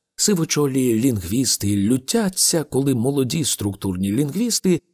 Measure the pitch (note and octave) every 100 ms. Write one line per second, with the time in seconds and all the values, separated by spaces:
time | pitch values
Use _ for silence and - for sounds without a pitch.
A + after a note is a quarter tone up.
0 | _ - - F#3 D#3+ D3+ C#3+ C3+ B2+ A2
1 | C3+ A2 F2 A#2+ B2 - G2+ G2+ G2+ B2+
2 | - A#3 G3 - - E3+ C#3 B2+ C#3 B2
3 | B2 C#3+ B2+ D#3+ C3 - G2+ G2 G2 F2+
4 | G2 A2 D3 F3+ A#3+ - F#3+ E3+ _